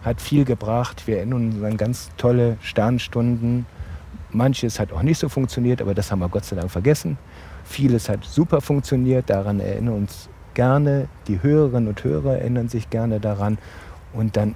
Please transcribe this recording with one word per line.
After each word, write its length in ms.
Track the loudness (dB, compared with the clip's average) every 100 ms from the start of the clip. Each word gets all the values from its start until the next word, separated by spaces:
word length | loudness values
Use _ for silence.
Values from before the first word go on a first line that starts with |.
hat 180 | -4 -4
viel 240 | 2 2
gebracht, 640 | 4 0 0 0 -2 -6 -4
wir 100 | -2
erinnern 360 | 0 -2 0
uns 100 | -2
an 160 | -2 0
ganz 320 | -2 -2 -8 0
tolle 400 | 2 4 4 0
Sternstunden.“ 1040 | -4 0 2 2 -2 0 0 2 0 0 -2 -10 -12 -12 -14 -16 -4
Manches 460 | 2 2 2 -2 -2
hat 140 | -4
auch 100 | 0
nicht 160 | 2 2
so 120 | 0
funktioniert, 500 | -2 -2 0 2 2
aber 140 | 0
das 160 | -2 0
haben 60 | -2
wir 100 | 0
Gott 160 | -2
sei 120 | -4 -6
Dank 140 | -4
vergessen. 460 | 0 2 2 0 -6 -10 -20 -18 -18
Vieles 440 | -14 0 4 4 2
hat 160 | -4
super 360 | -2 0 4 2
funktioniert, 680 | 2 -2 2 0 2 2 2
daran 300 | 0 2 -2
erinnern 360 | -2 -2 -2
uns 340 | 0 -4 -6 -18 -20 -8
gerne, 540 | 2 4 4 4 0 -2 -8 -4
die 160 | 0
Hörerinnen 460 | 4 4 4 2 0
und 160 | -2
Hörer 340 | -2 0 0 0
erinnern 300 | 0 -2 -2
sich 220 | -4 -4
gerne 280 | -2 0 0
daran. 400 | -2 -2 -2 -2 -6 -18 -18 -20 -12
Und 240 | -4 0 2
dann 180 | 0